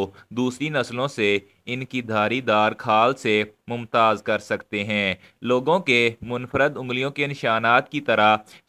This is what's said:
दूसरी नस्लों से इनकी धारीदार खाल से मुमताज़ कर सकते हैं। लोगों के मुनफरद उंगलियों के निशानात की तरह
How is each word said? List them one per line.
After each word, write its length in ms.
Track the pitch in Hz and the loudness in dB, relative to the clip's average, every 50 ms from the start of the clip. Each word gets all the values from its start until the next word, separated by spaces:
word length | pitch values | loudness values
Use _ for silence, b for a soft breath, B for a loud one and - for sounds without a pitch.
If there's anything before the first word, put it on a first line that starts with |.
| 98 95 95 B B B 107 | 0 -2 -6 B B B -6
दूसरी 360 | 117 127 127 127 - 147 156 | -2 -2 -2 -2 -4 -6 -4
नस्लों 380 | 151 143 120 - 113 123 127 143 | -2 -2 -4 -4 -4 -6 -6 -6
से 200 | 143 - 110 101 101 101 101 b b b b - | -2 0 0 2 2 0 -2 b b b b -10
इनकी 340 | 120 127 131 - - 127 120 | -8 -8 -8 -6 -6 -8 -6
धारीदार 680 | 110 110 107 104 107 113 131 131 117 107 107 107 110 113 | -2 0 0 0 0 0 -2 0 2 2 4 4 2 0
खाल 380 | - - 117 110 107 113 123 135 | -2 -2 2 4 4 4 4 2
से 180 | - - 113 107 107 104 104 - _ - - | 0 0 0 2 2 0 -2 -6 _ -12 -10
मुमताज़ 520 | 120 120 117 110 - 120 113 110 107 98 | -10 -10 -8 -4 0 2 4 4 2 0
कर 180 | - - 110 104 | -2 -2 -2 -2
सकते 420 | - - 110 98 - - - 104 101 | -2 -4 -6 -6 -6 -6 -6 -6 -4
हैं। 340 | 104 107 104 101 98 92 - b b b b - | -2 -2 -2 -2 -2 -4 -6 b b b b -4
लोगों 360 | 117 123 127 131 143 165 196 | 0 0 0 2 0 0 0
के 180 | 175 - 123 120 117 117 113 - - | 0 2 2 2 2 2 0 -4 -10
मुनफरद 520 | 113 120 120 123 117 - 135 135 151 147 - | -8 -8 -8 -8 -6 -2 0 0 0 -2 -4
उंगलियों 340 | 131 123 123 123 131 139 | -8 -6 -6 -4 -4 -6
के 160 | 139 - 143 143 | -4 -4 -6 -6
निशानात 600 | 143 139 - 120 113 113 113 113 120 127 135 - | -6 -4 -2 -2 0 0 2 4 4 4 2 0
की 100 | - 143 | -6 -6
तरह 380 | 139 - 113 107 107 107 107 107 - B B B B | -2 0 2 4 6 6 4 4 0 B B B B